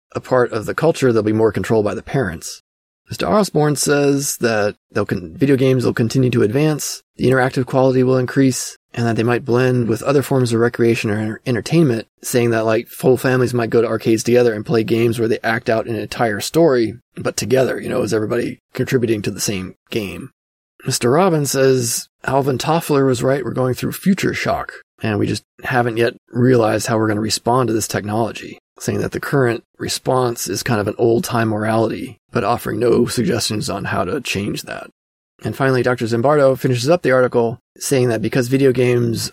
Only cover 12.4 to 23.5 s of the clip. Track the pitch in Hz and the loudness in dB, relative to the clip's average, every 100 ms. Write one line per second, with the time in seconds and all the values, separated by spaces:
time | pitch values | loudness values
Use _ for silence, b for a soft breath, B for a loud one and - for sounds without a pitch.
12.4 | 120 113 110 113 - - 147 123 135 127 | 2 2 0 0 -2 -2 2 2 2 2
13.4 | 123 123 117 117 113 113 120 113 120 120 | 2 0 2 2 2 0 0 0 4 4
14.4 | 120 107 107 113 104 113 117 113 113 107 | 4 0 0 0 2 2 2 0 0 0
15.4 | 113 113 - 110 - 110 107 - 120 101 | -2 -4 -2 -2 -2 -6 -6 -4 -2 -2
16.4 | - 156 165 127 110 - _ - 120 - | -2 2 4 4 0 -4 _ -10 -6 -6
17.4 | 101 127 117 101 110 113 113 110 107 120 | -2 0 0 -2 -4 -4 -2 -2 -2 -2
18.4 | 143 - _ - 123 131 113 110 120 92 | -4 -8 _ -6 -2 0 0 -2 -4 -6
19.4 | - 98 92 - _ 120 95 85 - _ | -6 -6 -8 -14 _ -8 -6 -10 -16 _
20.4 | _ _ _ _ - 127 123 143 190 156 | _ _ _ _ -6 -2 2 2 2 2
21.4 | 139 139 135 131 117 - - _ - 135 | 0 2 4 2 0 -6 -8 _ -2 0
22.4 | 139 123 - 160 - 143 135 123 131 143 | 0 -2 0 -2 0 0 2 0 0 -2
23.4 | 123 | -2